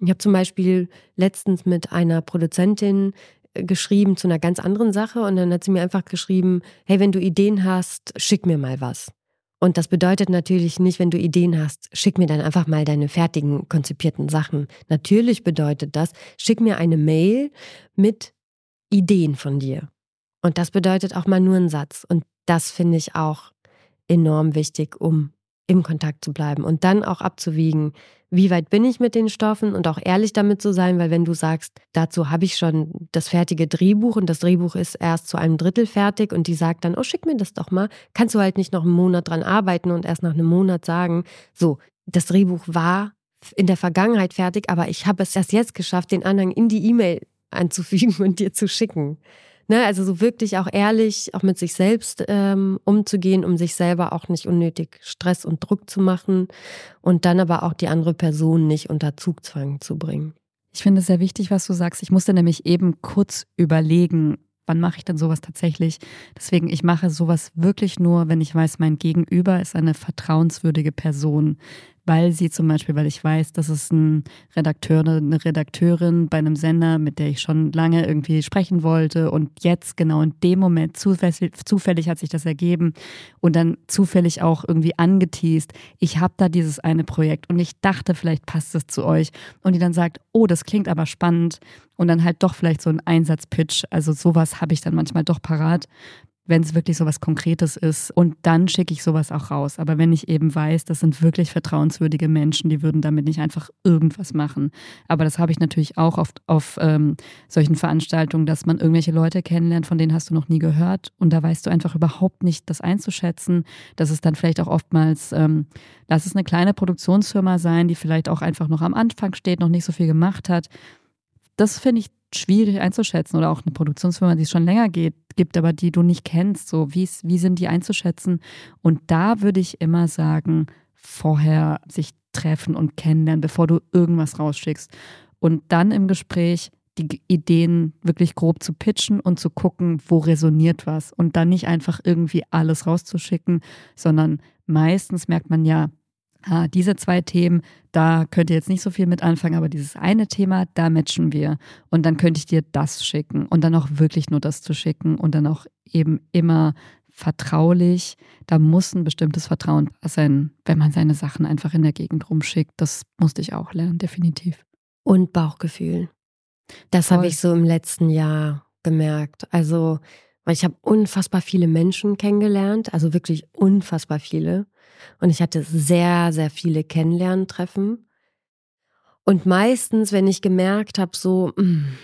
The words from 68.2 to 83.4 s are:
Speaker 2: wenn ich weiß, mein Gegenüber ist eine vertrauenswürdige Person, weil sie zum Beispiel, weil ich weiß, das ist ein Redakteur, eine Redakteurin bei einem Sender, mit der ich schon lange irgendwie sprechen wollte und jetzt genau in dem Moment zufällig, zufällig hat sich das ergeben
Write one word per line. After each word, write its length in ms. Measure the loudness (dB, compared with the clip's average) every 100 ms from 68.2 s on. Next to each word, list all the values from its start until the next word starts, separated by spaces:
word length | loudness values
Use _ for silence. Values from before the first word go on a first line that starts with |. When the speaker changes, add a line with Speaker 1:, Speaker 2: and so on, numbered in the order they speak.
| 2
Speaker 2:
wenn 140 | 0
ich 120 | 0
weiß, 280 | 0 0 0
mein 180 | 0 0
Gegenüber 640 | 0 0 0 0 2 0
ist 160 | -2 -2
eine 180 | 0
vertrauenswürdige 960 | -2 -6 -12 -2 2 2 0 -2 0 -2
Person, 680 | -4 -4 -2 0 0 0 -2 -10 -20 -20 _ 0
weil 260 | 2 4
sie 180 | 2 -2
zum 160 | 0 0
Beispiel, 300 | 0 -2 -2
weil 100 | -2
ich 160 | -2
weiß, 300 | -2 0 -2
das 160 | -4 -4
ist 240 | -4 0
ein 320 | 2 2 0 -4 -16 _ -4
Redakteur, 440 | -2 -4 0 2
eine 440 | 2 0 0 -2
Redakteurin 840 | -2 -4 -4 0 2 2 2 2 2
bei 100 | 0
einem 180 | 0 0
Sender, 420 | 0 2 2 2
mit 200 | -2 -2
der 100 | -4
ich 120 | -4
schon 320 | -2 0 0
lange 340 | 0 2 2 2
irgendwie 360 | -2 0 -2
sprechen 400 | 0 -2 0 0
wollte 480 | 2 2 0 0 0
und 320 | 0 -4 -2
jetzt 340 | 0 0 -4 -4
genau 260 | 0 2
in 120 | 0 0
dem 160 | 0 2
Moment 380 | 2 2 -2 -2
zufällig, 580 | -2 0 0 -2 -6 -6
zufällig 440 | -2 -2 0 -2 -2
hat 100 | -4
sich 100 | -6
das 180 | -6 -4
ergeben 480 | -2 0 0 0 -4 -16 -20 -20 _